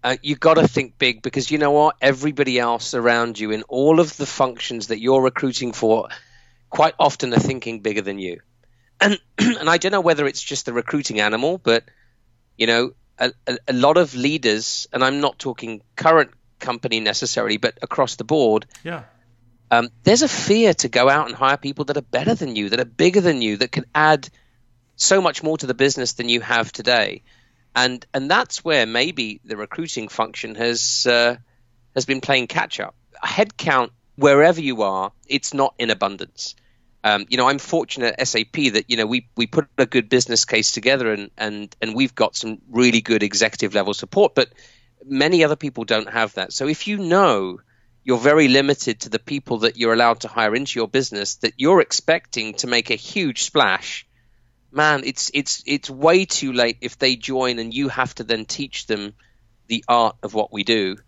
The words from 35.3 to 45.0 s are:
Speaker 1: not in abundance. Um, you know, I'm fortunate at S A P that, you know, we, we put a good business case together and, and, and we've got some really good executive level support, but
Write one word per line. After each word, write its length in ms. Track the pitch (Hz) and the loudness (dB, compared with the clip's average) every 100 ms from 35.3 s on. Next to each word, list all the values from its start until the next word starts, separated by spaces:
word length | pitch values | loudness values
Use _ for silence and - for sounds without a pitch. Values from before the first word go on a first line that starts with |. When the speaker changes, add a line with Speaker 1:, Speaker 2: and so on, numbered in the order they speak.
| 139 - | -6 -4
Speaker 1:
not 200 | 139 135 - | -2 -2 0
in 120 | 117 | -4
abundance. 680 | 101 98 98 - - - - _ _ _ _ | -2 -2 -4 -14 -12 -14 -14 _ _ _ _
Um, 220 | 107 104 101 | 0 0 0
you 80 | 123 | 0
know, 100 | 127 | 2
I'm 100 | 139 | 0
fortunate 560 | - 165 - - 117 | -2 -4 -4 -2 -4
at 80 | - | -2
S 140 | 127 113 | -2 -2
A 80 | |
P 260 | 123 - 135 | -4 -2 0
that, 180 | 107 - | 0 -2
you 80 | 113 | -4
know, 100 | 110 | -2
we, 200 | 123 - - | -4 -6 -6
we 120 | 113 | -2
put 200 | - - - | -2 -2 -2
a 80 | 123 | 0
good 200 | 127 107 | 0 2
business 380 | 127 123 113 - | 0 2 -2 0
case 260 | 113 107 | 0 0
together 400 | - 117 135 117 | -2 0 0 0
and, 200 | 104 101 - | -4 -6 -8
and, 400 | 107 104 104 - | -8 -8 -12 -8
and 140 | 113 110 | -6 -2
we've 180 | 135 | -2
got 220 | - 110 - | 0 -2 -2
some 240 | 113 110 _ | -8 -10 _
really 320 | 117 123 113 | 2 4 4
good 220 | 107 110 | 2 2
executive 500 | 104 98 110 - 101 | 2 2 0 0 -2
level 220 | 101 98 101 | 0 -2 -6
support, 400 | - - 202 - | -4 2 4 2
but 140 | 123 _ - _ _ _ | -2 _ -20 _ _ _